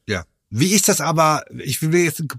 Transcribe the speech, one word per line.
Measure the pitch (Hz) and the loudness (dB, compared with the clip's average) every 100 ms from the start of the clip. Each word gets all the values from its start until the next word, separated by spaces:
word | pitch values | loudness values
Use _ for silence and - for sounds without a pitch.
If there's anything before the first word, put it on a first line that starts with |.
| - | -6
Ja, | 95 | -6
ja. | 82 _ _ | -8 _ _
Wie | 107 180 | -2 2
ist | 208 - | 2 2
das | 190 | 0
aber, | 185 160 156 151 - 123 | 0 2 2 2 -4 -12
ich | 143 131 | -8 -4
will | 156 175 | 0 2
jetzt | 170 - | 2 -2
einen | |
Ge-, | 151 | -8